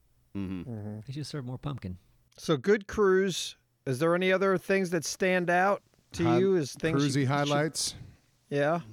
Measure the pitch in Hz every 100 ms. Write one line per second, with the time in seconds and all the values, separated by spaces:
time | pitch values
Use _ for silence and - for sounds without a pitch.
0 | _ _ _ 98 92 92 85 110 104 107
1 | 107 139 139 151 123 127 147 127 92 92
2 | _ _ _ - - 147 190 214 - -
3 | 196 185 196 - - - _ _ 135 127
4 | 165 175 185 190 196 180 - 196 180 170
5 | - - 185 185 175 175 190 196 _ _
6 | _ - 165 170 196 185 135 - 160 139
7 | 143 131 127 143 147 147 156 - - -
8 | - - _ _ - 143 143 170 110